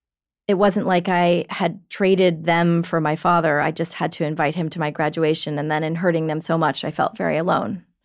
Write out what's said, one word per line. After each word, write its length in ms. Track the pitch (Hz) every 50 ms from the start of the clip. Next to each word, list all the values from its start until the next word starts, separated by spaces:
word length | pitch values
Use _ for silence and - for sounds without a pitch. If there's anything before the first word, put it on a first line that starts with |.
| _ _ _ _ _ _ _ _ - -
It 60 | 202
wasn't 320 | 180 208 202 180 208 -
like 220 | 180 185 175 175 190
I 380 | 185 175 175 175 175 175 - -
had 400 | - - 196 170 - - _ -
traded 560 | - - 202 185 190 180 190 180 170 160 160
them 380 | 170 170 170 175 170 170 170
for 180 | 170 - - 165
my 140 | 156 151 156
father. 460 | 165 - 175 175 170 165 160 147 147
I 100 | 147 160
just 240 | 160 - 170 - -
had 160 | - 165 160
to 120 | - - 165
invite 300 | 147 156 156 156 143 160
him 120 | 180 165 160
to 100 | - 170
my 100 | 156 151
graduation, 680 | 147 - 156 151 156 165 160 151 160 160 - 156 151 143
and 120 | 147 156
then 140 | 151 151 160
in 100 | 156 165
hurting 320 | 165 185 180 165 160 160
them 140 | 156 151 160
so 180 | 160 - 165 165
much, 260 | 165 147 139 - -
I 60 | 147
felt 260 | 160 - 143 - -
very 200 | - 185 165 156
alone. 480 | 151 170 185 170 - - 208 202 175 - _ _ _